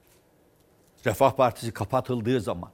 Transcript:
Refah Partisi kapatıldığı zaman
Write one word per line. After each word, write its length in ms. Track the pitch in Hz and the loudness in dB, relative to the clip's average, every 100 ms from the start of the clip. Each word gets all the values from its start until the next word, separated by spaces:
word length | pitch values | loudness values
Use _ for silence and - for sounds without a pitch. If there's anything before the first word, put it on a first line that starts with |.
| _ _ _ _ _ _ _ _ _ _ 120 | _ _ _ _ _ _ _ _ _ _ -2
Refah 260 | 104 135 | 4 4
Partisi 400 | 131 123 - 117 | 4 2 0 -8
kapatıldığı 680 | - 127 131 - 123 110 131 | -6 -2 -2 -2 -2 0 -2
zaman 300 | 104 87 87 | -2 -8 -10